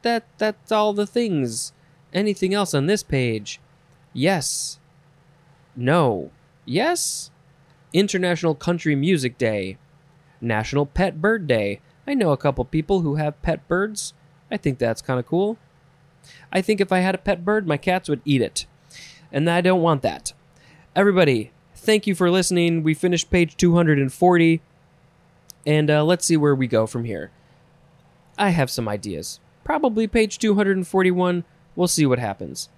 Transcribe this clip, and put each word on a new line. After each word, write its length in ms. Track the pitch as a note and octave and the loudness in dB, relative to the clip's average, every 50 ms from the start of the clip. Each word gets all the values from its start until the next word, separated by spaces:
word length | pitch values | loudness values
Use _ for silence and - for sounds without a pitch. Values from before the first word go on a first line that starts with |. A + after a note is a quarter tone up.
That, 220 | - A#3 A#3 A#3 A#3 _ _ _ | 0 0 -2 -2 -4 _ _ _
that's 340 | G#3+ G#3+ G#3 _ _ - | -4 -4 -4 _ _ -2
all 200 | A3 G#3+ G#3+ G#3+ | 0 0 0 0
the 140 | G3+ G3+ G#3 | 0 -2 -4
things. 680 | G3+ - A#3+ A#3+ A3 F3+ D3+ C3 A#2+ A2 A2+ - - _ _ _ _ _ _ _ _ | -2 -2 -2 -2 0 0 -2 -2 -2 -4 -8 -10 -12 _ _ _ _ _ _ _ _
Anything 420 | - F3+ G#3 G#3+ G3+ - - F#3 F#3+ | -4 -2 -2 -2 -2 -2 -2 -2 0
else 200 | G#3 G3 F3 - | 0 -2 0 0
on 120 | C#3+ C3+ | 0 0
this 160 | E3 G#3 G3+ | 0 0 -2
page? 580 | - _ - C3+ B2+ A#2+ A2+ A2 G#2 - - - _ _ _ _ _ _ _ _ _ _ | -2 _ -2 -2 0 -2 -2 -4 -6 -10 -16 -16 _ _ _ _ _ _ _ _ _ _
Yes. 680 | _ B2 C3+ F3 G3 E3 C3 - - - - - - _ _ _ _ _ _ _ _ _ _ _ _ _ _ _ _ _ _ _ _ | _ -2 0 0 0 0 -4 -6 -6 -6 -8 -10 -12 _ _ _ _ _ _ _ _ _ _ _ _ _ _ _ _ _ _ _ _
No. 540 | B2 B2 B2+ D#3 F3 D#3 B2+ G#2+ F2+ C#2 - _ _ _ _ _ _ _ | -4 -2 0 2 2 2 2 0 -2 -6 -12 _ _ _ _ _ _ _
Yes? 680 | - A#2+ E3+ B3 E4 F4 E4+ - - - - - - _ _ _ _ _ _ _ _ _ _ _ _ | -6 -2 -2 0 0 -2 -2 -4 -6 -8 -10 -12 -16 _ _ _ _ _ _ _ _ _ _ _ _
International 640 | - E3+ G3+ G3 - F#3 F3+ F3+ F3 E3 E3+ E3 D3+ | 0 0 0 2 0 -2 0 0 -2 0 0 -2 -2
Country 400 | C#3 - F3 F3 E3+ - D#3+ D3 | -2 -2 -4 -4 -2 0 0 0
Music 420 | C#3 C#3 F3+ F#3+ D#3 B2+ B2+ B2 | 0 2 2 2 2 0 -4 -4
Day. 420 | _ B2+ A2+ A2 G2+ F#2 F#2+ F#2+ - _ _ _ _ _ _ _ _ _ _ _ _ | _ -2 -2 -2 -2 -6 -6 -10 -14 _ _ _ _ _ _ _ _ _ _ _ _
National 460 | - A#2 A2 G#2+ A2 - - C#3+ C#3+ | -6 -2 -2 -2 -2 -2 0 -2 -2
Pet 340 | C#3 _ - F#3 F#3+ - D#3 | 0 _ 0 0 0 -2 -2
Bird 260 | D#3 G#3 A3+ A3 F3+ | -2 0 0 -2 0
Day. 340 | C#3+ B2 A2 G#2 G2+ G2+ - _ _ _ _ _ | 0 0 0 0 -2 -6 -8 _ _ _ _ _
I 80 | - C#4+ | -4 -2
know 180 | C4+ G#3 E3 | 0 2 2
a 40 | C#3+ | 0
couple 280 | - - C#3+ C3 - B2 | 0 0 -2 -2 -2 -6
people 360 | - - D#3+ D#3 - G3 F#3+ | -2 -2 -4 -2 0 0 0
who 160 | E3 D3+ C#3 | 0 0 -2
have 260 | D3+ D3+ D3+ C#3+ _ | -2 -2 -4 -4 _
pet 260 | - E3+ D#3+ - - _ | -4 -4 -4 -4 -4 _
birds. 460 | F3 F3+ G3 A3 G#3+ G3+ - - - _ _ _ _ _ _ _ | -2 -2 -2 -4 -6 -10 -12 -12 -14 _ _ _ _ _ _ _
I 60 | - | -10
think 220 | G#3 - D3 C3 - | -4 -4 -4 -2 0
that's 240 | A#2+ A2+ A2+ - | -2 -2 -2 -4
kinda 200 | - - C3 B2+ | -4 -4 -4 -4
cool. 360 | B2 _ - F3 G3 G#3 A3+ - _ _ _ _ _ _ _ _ _ _ _ _ _ - - - - _ | -4 _ -2 -2 0 -2 -4 -8 _ _ _ _ _ _ _ _ _ _ _ _ _ -20 -20 -20 -20 _
I 80 | - F#3+ | -4 -4
think 200 | F#3+ - G#3+ G3 | 0 0 0 0
if 120 | G3+ F#3+ | 2 2
I 80 | F#3+ F#3 | 2 2
had 160 | F3+ F#3+ F#3+ | 2 2 0
a 20 | F#3+ | -2
pet 260 | - G#3 F#3+ E3+ E3+ | -2 -2 -2 -2 0
bird, 220 | F#3+ G#3 G#3+ G3 | 0 0 0 0
my 100 | E3 D3+ | -2 -2
cats 320 | C#3 - F#3+ F3+ F#3 - - | -2 0 0 -2 -2 0 -4
would 140 | D3 B2 - | -4 -4 0
eat 180 | D3 C#3+ C3 | 0 2 2
it. 240 | A2+ - - - - - _ _ _ _ - - - - - - - - | 2 0 -2 -8 -12 -12 _ _ _ _ -20 -20 -20 -20 -20 -20 -20 -8
And 180 | - C#3 D#3 E3+ | -4 -2 0 0
I 100 | E3+ F3 | 0 2
don't 220 | E3+ F3+ F#3 F3+ | 2 2 2 4
want 200 | E3 E3+ D#3+ C#3 | 2 2 0 2
that. 320 | - G2+ D2+ B1+ - - - _ _ _ _ - _ - - - - _ _ | 0 -4 -4 -4 -12 -14 -16 _ _ _ _ -20 _ -20 -20 -20 -20 _ _
Everybody, 560 | - G3 G3+ G3 F3+ F3 D3+ C3 A2+ G#2+ - _ _ _ _ _ | 2 2 4 6 4 4 4 4 0 -2 -6 _ _ _ _ _
thank 320 | - - - G#3+ G#3+ G#3 | -6 0 2 2 2 2
you 80 | G#3 F#3+ | 0 -2
for 160 | E3 F3+ F3 | 0 2 2
listening. 540 | F3+ F#3+ F3+ - F#3 F3 E3+ E3+ E3+ E3 D#3 | 2 2 2 2 0 2 2 2 2 0 0
We 100 | D#3 D#3 | 0 -2
finished 340 | - - F3+ F3 E3 - _ | 0 0 0 0 0 -2 _
page 280 | - F3+ E3+ D#3 - | 2 2 2 0 0
two 180 | - - F3 E3+ | 2 2 4 4
hundred 240 | F3 E3+ D#3 D3+ C#3 | 4 4 4 4 2
and 140 | C#3 C3+ | 2 -2
forty. 500 | - - F3 F3+ F3+ E3+ E3 E3 E3 D#3+ - _ _ _ _ _ _ _ _ _ _ _ _ _ _ _ _ _ - _ _ | -2 2 4 4 6 6 4 4 2 0 -4 _ _ _ _ _ _ _ _ _ _ _ _ _ _ _ _ _ -20 _ _
And, 260 | D3 D3+ D3+ D3+ D3 | 0 2 2 2 2
uh, 140 | D3+ D3+ D3+ | 2 2 4
let's 220 | D#3+ F3+ F3 - | 2 2 0 2
see 100 | - E3+ | 0 2
where 200 | D#3 D3 D3 C#3+ | 2 4 2 2
we 100 | C3 C3 | 2 0
go 220 | A#2+ A#2+ A2 A2 A2 | 0 2 0 0 0
from 160 | - A#2+ A#2 | -4 -8 -8
here. 260 | A#2 G2+ D#2+ D2+ - _ _ _ _ _ _ _ _ _ _ _ _ _ _ _ _ _ _ _ _ _ | -6 -8 -10 -10 -12 _ _ _ _ _ _ _ _ _ _ _ _ _ _ _ _ _ _ _ _ _
I 140 | - G#3 G3 | -2 0 2
have 180 | F3 E3+ C#3 B2 | 2 2 0 0
some 200 | - - A#2 G#2+ | -2 -6 -4 -4
ideas. 500 | G#2 G2+ G2 G#2 F2+ D2 - - - - _ _ _ _ | -6 -6 -6 -8 -10 -8 -10 -12 -14 -16 _ _ _ _
Probably 440 | _ - D4+ D4+ D#4 B3+ G#3+ G#3+ A3+ | _ -4 -2 0 0 0 0 0 -2
page 320 | A3 - A3+ A3 G#3 - - | 0 0 0 0 0 -2 -2
two 160 | - A3 G#3 | 0 2 2
hundred 220 | G3+ G#3 G3 G3 | 2 2 2 0
and 100 | F#3+ F3+ | -2 -2
forty-one. 580 | - - F#3+ F#3 F#3 F3+ F3+ F3+ F3+ F3+ F3 E3+ _ _ _ _ _ - | -2 0 2 2 2 2 2 0 0 0 -2 -4 _ _ _ _ _ -4
We'll 120 | - F3+ F3 | -2 0 0
see 160 | - - D#3 | 2 2 4
what 140 | C3+ B2+ B2 | 2 2 2
happens. 500 | A#2+ G#2 G2 - G2 D2 B1+ - - - _ | 0 -6 -6 -6 -10 -12 -12 -14 -14 -16 _